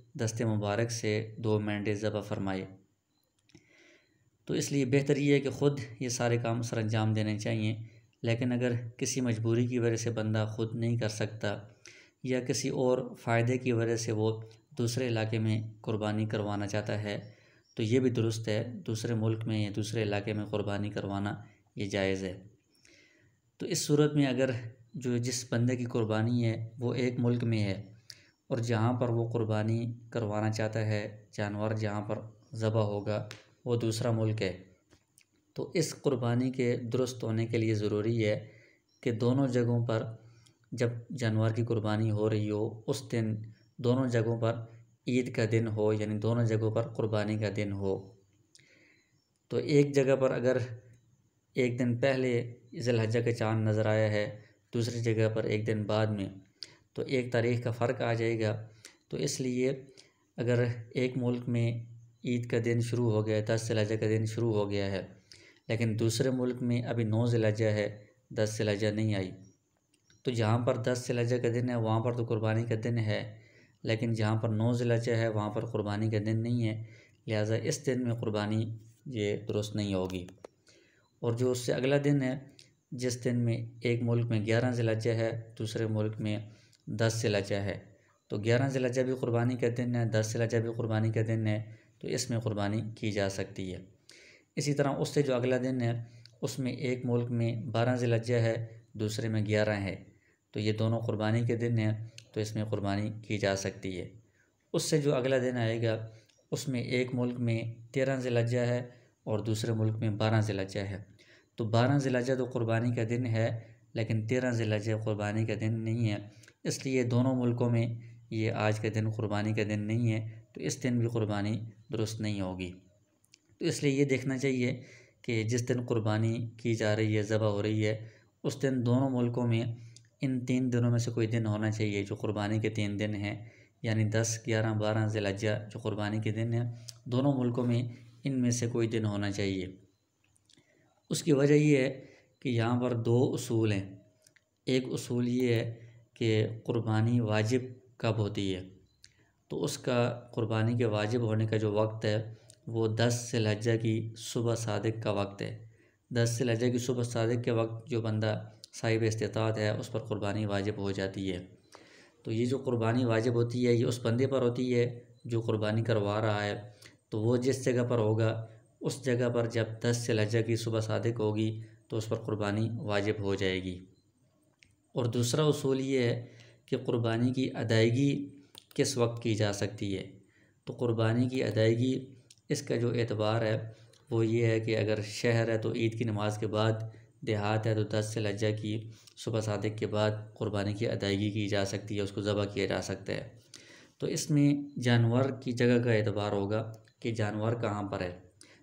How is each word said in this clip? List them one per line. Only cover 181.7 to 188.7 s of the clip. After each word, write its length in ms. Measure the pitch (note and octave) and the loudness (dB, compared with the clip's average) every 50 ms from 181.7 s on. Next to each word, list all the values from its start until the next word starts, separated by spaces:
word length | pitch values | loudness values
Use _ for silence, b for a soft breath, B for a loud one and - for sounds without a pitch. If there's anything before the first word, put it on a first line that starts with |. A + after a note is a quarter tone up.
| A#2 A#2 B2 C3 C3 C3 - B B B B B B _ _ - | 6 4 4 2 0 0 -4 B B B B B B _ _ -4
اس 140 | D3+ - - | -4 -4 -2
کا 140 | - C3+ | -2 0
جو 140 | A#2+ A#2 A#2+ | 0 0 2
اعتبار 520 | A#2+ A#2+ A2+ A#2 A2+ G#2+ G#2+ G#2+ A2 A#2 A#2 | 2 0 0 0 0 0 2 2 2 2 2
ہے 300 | A2 A2 A2 A2 B B B B B B B _ - | 2 0 0 -2 B B B B B B B _ -2
وہ 160 | A#2 A2+ A2+ | 0 2 2
یہ 200 | A2 A2+ A#2 A#2 | 2 4 4 4
ہے 140 | A2+ A2+ A2 | 4 4 2
کہ 160 | G#2+ A2+ A2 | 2 0 0
اگر 220 | A2 G#2 G#2 A2 A2 G#2 | 2 2 2 0 0 -2
شہر 460 | - - - - A#2+ A#2 A#2 A2+ A2+ | -4 -4 0 2 4 4 4 4 2
ہے 100 | A2+ A2 | 2 0
تو 140 | - A2+ - | 0 -2 0
عید 240 | B2 A2+ A2 A2 - | 0 0 0 0 0
کی 60 | - | -2
نماز 340 | A2+ G#2 G#2 G#2 G#2+ G#2+ - | -2 -2 0 0 -2 -2 -2
کے 80 | A2+ | -2
بعد، 260 | G#2 G#2 G#2+ G#2+ A2 G#2+ G#2+ - B B B B B B _ - | -2 2 2 4 4 2 0 -2 B B B B B B _ -4
دیہات 400 | - A2 G#2 G2+ G#2 A2 A2 G#2+ | -2 -2 0 0 0 0 2 2
ہے 80 | A#2 G#2+ | 2 2
تو 80 | G#2+ G#2+ | 0 0
دس 280 | G#2 A2 G#2+ G#2+ G#2+ - | 0 0 0 -2 -2 -2
ذی 60 | A2+ | -2
الحجہ 260 | G#2+ G#2 G2+ G#2 A2+ G#2+ G#2+ A2 G#2+ | -2 -2 -2 0 0 0 0 0 -2
کی 280 | G#2+ | -4